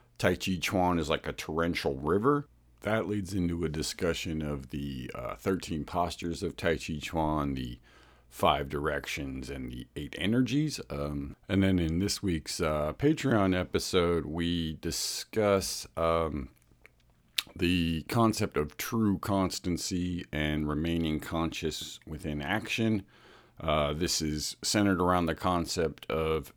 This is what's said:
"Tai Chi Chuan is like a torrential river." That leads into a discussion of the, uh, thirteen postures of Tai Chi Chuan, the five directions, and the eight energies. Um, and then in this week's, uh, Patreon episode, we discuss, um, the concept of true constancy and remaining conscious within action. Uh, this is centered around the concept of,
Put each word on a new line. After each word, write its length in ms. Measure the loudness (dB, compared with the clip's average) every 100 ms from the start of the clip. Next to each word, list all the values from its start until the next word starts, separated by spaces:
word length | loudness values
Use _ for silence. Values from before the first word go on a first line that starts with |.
| _ 0
"Tai 180 | 2 2
Chi 220 | 0 -2
Chuan 400 | 0 2 4 2
is 80 | 2
like 160 | -2 -2
a 60 |
torrential 640 | -8 -4 0 0 0 -2 -2
river." 500 | 2 2 4 2 -2 _ _ _
That 260 | -2 0 0
leads 260 | -2 -2
into 300 | 0 0 0
a 40 | -2
discussion 760 | -2 -4 -2 -2 -2 -4 -4
of 280 | -4 -6 -6
the, 400 | -6 -6 -8 -8
uh, 220 | -8 -8
thirteen 500 | -6 -2 -2 -2 -6
postures 600 | -4 -2 -2 -2 -6 -4
of 120 | -6 -2
Tai 200 | -2 -2
Chi 220 | -2 -6
Chuan, 540 | -4 -2 0 0 0
the 260 | -2 -6 -8 -16 -20 -20 -20 _
five 400 | 2 4 4 0
directions, 840 | -2 -2 -2 -4 -6 -6 -8 -8
and 220 | -8 -8
the 160 | -10 -12 -10
eight 180 | -10 -4
energies. 600 | 0 2 2 0 -2 -4 -8
Um, 460 | -6 -4 -4 -8 -10 0
and 160 | 4
then 160 | 6 6
in 180 | 4 2
this 240 | 0 0
week's, 380 | 0 -2 -2 -2
uh, 320 | 0 2 0
Patreon 680 | 0 2 2 2 4 4 4
episode, 680 | 2 0 2 4 4 4 0
we 480 | -2 0 0 -2
discuss, 1120 | -4 -4 -2 -4 -6 -4 2 4 4 2 -4 -8 0
um, 540 | 2 2 2 -2 -6 -12 _ _ -20 _ _ _ _ -6 -6 -2
the 460 | 2 2 2 0
concept 540 | -2 2 2 2 0 0
of 200 | -2 -4
true 420 | -2 2 2 2
constancy 1040 | 2 2 2 -2 -2 -2 -2 -2 -2 -4 -4
and 380 | -2 0 0 0
remaining 500 | 0 0 2 2 0
conscious 800 | -2 -2 -2 -2 -4 -4 -8 -12 -12
within 340 | -8 -6 -4
action. 600 | -2 -2 -2 0 2 0 -2 -14 -20 -20 -20 -6
Uh, 360 | 0 2 2
this 280 | 0 0 0
is 340 | -2 -2 -4 -6
centered 380 | -2 2 4 4
around 260 | 4 4 2
the 80 |
concept 760 | 0 0 0 0 0 -2 -2 -4
of, 440 | -2 0 0 -4